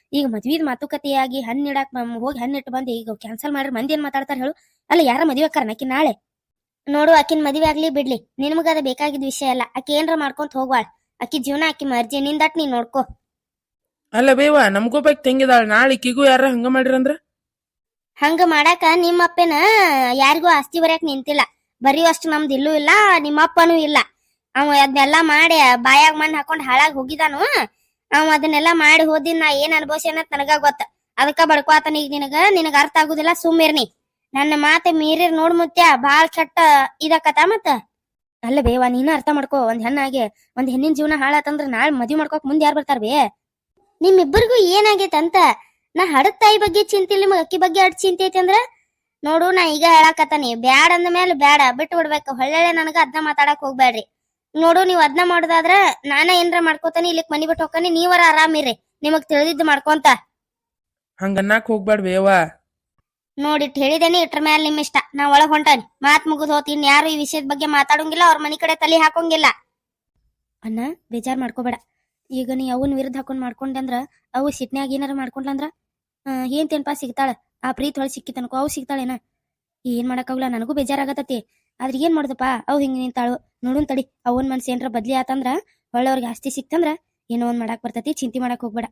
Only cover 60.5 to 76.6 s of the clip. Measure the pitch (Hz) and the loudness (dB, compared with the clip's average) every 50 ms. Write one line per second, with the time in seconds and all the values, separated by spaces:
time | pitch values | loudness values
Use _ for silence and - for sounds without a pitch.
60.5 | _ _ _ _ _ _ _ _ _ _ _ _ _ _ 190 196 196 190 196 202 | _ _ _ _ _ _ _ _ _ _ _ _ _ _ -6 -4 -2 -2 0 0
61.5 | 214 226 220 - 226 214 196 202 214 208 196 185 185 190 190 196 196 180 165 156 | 0 -2 0 -2 -6 -4 0 -2 -2 0 0 -2 -2 0 2 4 4 2 2 -2
62.5 | - _ _ _ _ _ _ _ _ _ _ _ _ _ _ _ _ - 285 294 | -6 _ _ _ _ _ _ _ _ _ _ _ _ _ _ _ _ -6 -4 -2
63.5 | 302 302 294 277 277 277 277 269 302 320 330 330 339 359 330 330 - 302 302 311 | -2 -2 -2 -4 -4 -2 -2 0 0 2 2 2 2 0 0 0 -4 -4 0 0
64.5 | 302 311 311 302 302 302 294 - - 277 - - - 277 285 285 285 285 302 311 | 0 0 0 -2 -4 -4 -6 -4 -4 -4 -4 -4 -6 -4 0 4 4 4 4 4
65.5 | 302 302 302 311 285 247 214 _ _ _ 277 285 294 311 - 320 311 285 311 294 | 2 0 4 2 2 2 0 _ _ _ 0 2 2 2 2 -2 -4 -4 -2 -2
66.5 | 302 294 285 - 294 294 294 277 277 294 311 320 311 294 294 285 - 311 285 269 | -2 -2 -2 -2 -6 -2 0 2 2 2 2 0 -2 -4 -6 -6 -6 -8 -6 -6
67.5 | 294 277 311 302 302 285 277 - 294 294 311 320 311 339 349 349 320 302 302 302 | -6 -6 -4 -2 0 0 2 2 0 -2 0 -4 0 2 4 4 4 4 0 -6
68.5 | 302 311 - 320 320 320 320 311 320 330 320 311 311 330 339 330 320 320 302 262 | -6 -4 -2 -4 -2 -2 0 2 2 4 2 2 0 0 -2 -2 0 2 2 0
69.5 | 226 - _ _ _ _ _ _ _ _ _ _ _ _ _ _ _ _ _ _ | 0 -2 _ _ _ _ _ _ _ _ _ _ _ _ _ _ _ _ _ _
70.5 | _ _ _ 226 220 220 240 277 349 _ _ _ 226 233 214 262 262 262 254 233 | _ _ _ -10 -8 -8 -8 -8 -10 _ _ _ -12 -10 -6 -6 -6 -6 -6 -8
71.5 | - - 240 247 247 - _ _ _ _ _ _ _ _ _ _ 262 254 254 233 | -8 -8 -8 -8 -8 -8 _ _ _ _ _ _ _ _ _ _ -8 -8 -6 -6
72.5 | 262 262 262 262 247 254 269 285 277 262 269 269 254 269 262 - 262 262 254 247 | -6 -6 -4 -4 -4 -4 -4 -4 -4 -4 -6 -6 -8 -12 -10 -10 -10 -10 -10 -10
73.5 | 233 _ 269 269 262 269 262 254 240 240 269 - _ _ _ _ - 254 269 294 | -12 _ -10 -10 -8 -8 -8 -6 -6 -8 -8 -10 _ _ _ _ -6 -4 -4 -4
74.5 | 277 - 262 - - 269 277 262 269 269 285 269 277 277 262 247 - 269 269 269 | -4 -6 -10 -8 -6 -8 -6 -6 -6 -6 -6 -6 -8 -8 -10 -10 -10 -10 -10 -8
75.5 | 277 269 285 311 - _ _ _ _ _ _ _ _ _ _ 269 269 254 254 254 | -8 -8 -8 -10 -12 _ _ _ _ _ _ _ _ _ _ -10 -8 -6 -6 -6
76.5 | 262 294 | -4 -4